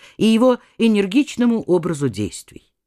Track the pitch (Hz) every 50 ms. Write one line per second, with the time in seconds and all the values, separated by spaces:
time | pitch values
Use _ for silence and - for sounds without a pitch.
0 | - - _ - 202 220 220 220 247 254 247 240 _ _ _ - 226 226 214 202
1 | 196 185 190 285 285 - - - 240 240 226 214 - - 175 180 160 185 165 139
2 | 143 131 98 101 104 - - - - - - - - _ _ _ _